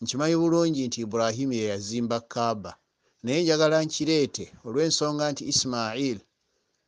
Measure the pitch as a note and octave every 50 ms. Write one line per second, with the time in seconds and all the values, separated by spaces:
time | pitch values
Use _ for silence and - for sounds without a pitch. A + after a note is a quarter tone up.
0 | A2 - B2 C3 D3+ D#3+ E3+ E3 E3 E3 E3 E3+ E3+ E3 D3+ C3+ C3 A#2+ - A#2+
1 | A2+ G#2+ A2+ A2+ A2+ A2+ A2+ B2+ C#3 C3+ A#2+ A2+ A2 G#2 G2+ G2+ G2+ G#2 A2+ A#2+
2 | A#2 A2+ A#2 A#2 - - - B2+ A#2 A#2 A2+ G#2 F2+ - - - _ _ _ _
3 | _ _ _ _ - A#2+ C#3 E3+ F3 D#3+ D#3 D3+ D#3 D3+ D#3+ D#3+ D#3 D#3 - -
4 | D3+ D#3 D#3+ D3+ C3+ - - - F2+ - - - - A#2 A#2 C#3+ D#3+ D#3+ - -
5 | D3+ D3+ D3 D3 D3 D3 C#3 - - C#3 C#3+ - - C3 B2 A#2 A2+ A2 A2+ C3
6 | C#3 C3 A2 G2 - _ _ _ _ _ _ _ _ _ _ _ _